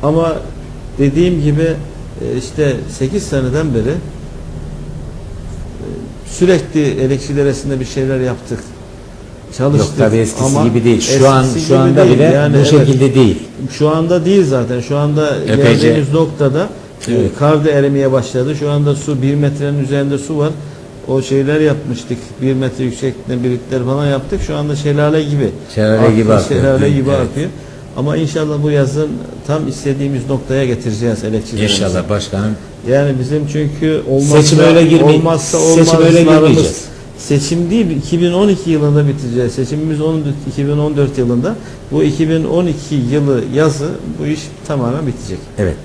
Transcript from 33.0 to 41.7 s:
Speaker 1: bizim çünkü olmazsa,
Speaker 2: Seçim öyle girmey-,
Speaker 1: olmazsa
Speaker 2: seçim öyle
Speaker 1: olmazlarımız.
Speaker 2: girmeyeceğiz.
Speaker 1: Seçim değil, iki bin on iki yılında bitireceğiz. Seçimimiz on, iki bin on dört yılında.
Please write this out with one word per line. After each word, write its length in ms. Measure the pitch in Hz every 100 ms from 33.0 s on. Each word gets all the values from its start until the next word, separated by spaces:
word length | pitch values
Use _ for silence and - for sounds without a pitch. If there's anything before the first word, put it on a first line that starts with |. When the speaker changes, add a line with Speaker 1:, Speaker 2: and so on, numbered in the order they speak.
| 143 131
Speaker 1:
bizim 280 | 123 151 147
çünkü 480 | 147 147 - 160 156 -
olmazsa, 320 | 135 143 147
Speaker 2:
Seçim 180 | 147 151
öyle 240 | 165 165
girmey-, 320 | 160 156 139 156
Speaker 1:
olmazsa 420 | 165 160 - 165
Speaker 2:
seçim 200 | 156 165
öyle 100 | 165 165 165
Speaker 1:
olmazlarımız. 320 | 170 160 156
Speaker 2:
girmeyeceğiz. 460 | 156 160 87 - - - - -
Speaker 1:
Seçim 520 | - 143 143 170 175
değil, 160 | 214 196 143
iki 240 | 147 165
bin 100 | 175
on 160 | 175 208
iki 200 | 190 170
yılında 380 | 156 147 147 147
bitireceğiz. 440 | 143 127 120 120
Seçimimiz 480 | 120 127 151 156 151
on, 200 | 156 160 147 139 -
iki 160 | 143 143
bin 100 | 147
on 200 | 147 143
dört 200 | 139 -
yılında. 380 | 120 120 151 226 -